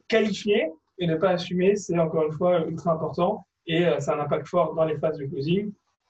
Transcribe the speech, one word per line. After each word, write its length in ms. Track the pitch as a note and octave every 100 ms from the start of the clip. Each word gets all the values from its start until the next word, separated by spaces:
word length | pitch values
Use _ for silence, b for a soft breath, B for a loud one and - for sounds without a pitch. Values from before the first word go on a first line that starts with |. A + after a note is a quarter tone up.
| -
qualifier 640 | A3+ G#3+ G3 G#3 G#3+ D#4+ - _ -
et 80 | E3+
ne 100 | D#3+
pas 140 | F#3+
assumer, 460 | F3 - F3+ F#3+ G#3
c'est 220 | - E3+
encore 260 | D#3+ D#3+
une 80 | D#3
fois 340 | D#3 F3+ F3 D#3+
ultra 260 | E3 F3
important. 540 | D#3+ D#3 - F3+ - - _ -
Et, 200 | E3 F3
euh, 120 | C#3+
c'est 100 | C#3+
un 100 | D3+
impact 260 | C#3+ D3+ -
fort 280 | F3 D#3+
dans 100 | D#3+
les 140 | D#3 C#3+
phases 180 | D#3+ D3+
de 80 |
closing, 480 | C#3 C3+ D3 F#3+ G#3 - _ _